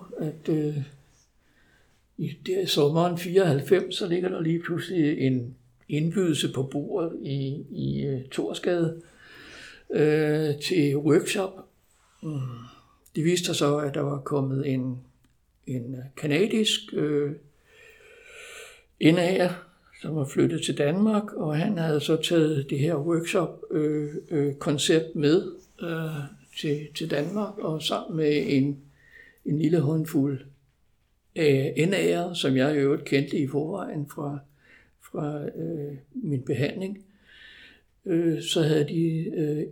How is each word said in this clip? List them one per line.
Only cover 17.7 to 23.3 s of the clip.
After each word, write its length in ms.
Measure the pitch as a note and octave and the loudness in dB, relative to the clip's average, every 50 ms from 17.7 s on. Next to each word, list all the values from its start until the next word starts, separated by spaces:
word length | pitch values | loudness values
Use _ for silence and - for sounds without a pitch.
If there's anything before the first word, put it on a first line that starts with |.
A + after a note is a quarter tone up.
| _ - - - - - - - - - - - - - - - - - - - - - _ _ _ - - | _ -20 -20 -20 -20 -20 -20 -20 -20 -20 -20 -20 -20 -20 -20 -18 -18 -18 -18 -20 -20 -20 _ _ _ 4 6
N 160 | D3+ E3 F3+ | 6 6 6
A'er, 340 | F3 F3 F#3+ F#3+ F3+ F3+ F3+ - - - _ _ _ _ _ - - | 4 2 2 2 2 0 -2 -4 -14 -20 _ _ _ _ _ -12 -8
som 140 | D#3+ D3+ | -6 -4
var 80 | D#3 C3+ | -4 -4
flyttet 380 | C3+ - - C#3+ C3 - D#3 D#3 | -2 0 2 2 2 2 -2 -4
til 140 | - F#3 - | -4 -2 0
Danmark, 540 | D3 C#3+ D#3+ F#3+ G#3 A3 G#3+ G#3 G#3 G#3 - | 0 2 2 4 4 4 4 2 0 -2 -6
og 240 | - G3+ D#3 D3+ | -4 -2 -2 0
han 220 | D3+ E3+ - G#3+ E3+ | 0 0 0 0 0
havde 220 | E3 D#3+ D3+ D3+ | 0 2 0 0
så 220 | C#3+ - D#3+ D#3+ D#3+ | 2 2 0 2 2
taget 480 | - F3 E3 D#3 D3+ D#3 C#3 C3+ - | 2 4 4 4 4 2 0 -2 -2
det 80 | - C#3 | 0 0
her 180 | C3+ D#3+ E3+ | 2 2 0
workshop, 680 | C#3+ C#3+ E3+ E3+ D#3+ E3 - | 0 0 0 0 0 0 0